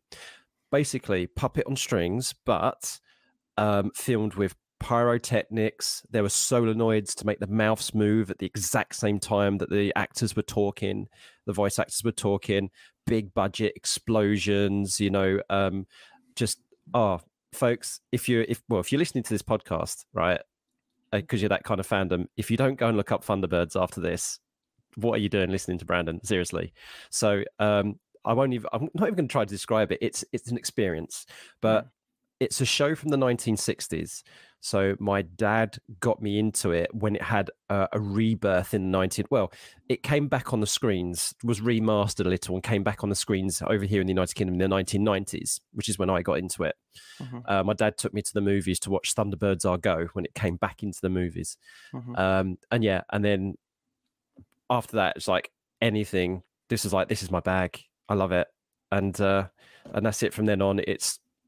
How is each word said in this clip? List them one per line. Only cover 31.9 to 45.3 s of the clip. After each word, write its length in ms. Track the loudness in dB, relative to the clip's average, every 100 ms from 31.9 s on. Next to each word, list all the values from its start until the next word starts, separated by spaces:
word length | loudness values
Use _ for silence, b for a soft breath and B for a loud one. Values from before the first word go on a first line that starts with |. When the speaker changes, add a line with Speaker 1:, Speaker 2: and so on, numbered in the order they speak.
| _ _ _ _ _
Speaker 1:
it's 220 | -4 0
a 40 | 0
show 300 | 2 2 0
from 140 | 0
the 80 | 2
nineteen 400 | 2 2 0 0
sixties. 640 | 0 -4 -4 -6 -6 -10 -18 B B B
So 360 | -4 2 2 2
my 220 | 2 0
dad 560 | 0 -2 2 2 0 -2 -18 -4
got 200 | 0 0
me 160 | 0 0
into 340 | 0 0 0
it 220 | 0 0
when 220 | 0 -2 -2
it 60 |
had 280 | 0 0 -2 -6 _
a, 180 | -2 0
a 60 | -2
rebirth 720 | -2 0 2 2 2 2 2
in 180 | -2 2
the 60 | 2
nineteen, 260 | 2 0 0
well, 240 | 0 0 B B B _
it 160 | -4
came 240 | 0 0 2
back 240 | -2 0
on 80 | -2
the 80 | 0
screens, 640 | 0 0 0 -2 -4 -6 -4 -4
was 160 | -2
remastered 640 | 0 2 4 4 2 0 0
a 40 |
little 260 | 0 -2 -6
and 80 |
came 200 | 0 0
back 180 | 0 -2
on 60 | -2
the 80 | -2
screens 460 | 0 0 0 -4 0
over 200 | 0 2
here 160 | 0
in 60 | 2
the 40 |
United 240 | 2 0 0
Kingdom 200 | -2 2
in 40 |
the 80 | 2
nineteen 340 | 2 0 0 2
nineties, 560 | 0 -2